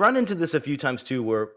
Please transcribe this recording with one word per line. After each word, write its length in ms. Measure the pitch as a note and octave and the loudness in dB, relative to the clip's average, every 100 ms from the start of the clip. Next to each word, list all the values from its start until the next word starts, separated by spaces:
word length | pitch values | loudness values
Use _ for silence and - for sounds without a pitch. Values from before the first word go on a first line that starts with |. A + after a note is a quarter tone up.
run 160 | G#3 C4 | 4 4
into 180 | A3+ | 0
this 200 | G3 E3 | 0 0
a 60 | D3+ | 0
few 160 | C#3 C#3+ | -2 -2
times 280 | C#3+ B2+ | -2 -4
too, 180 | - B2+ | -4 -4
where 280 | A2+ A2 G#2+ | 0 0 -2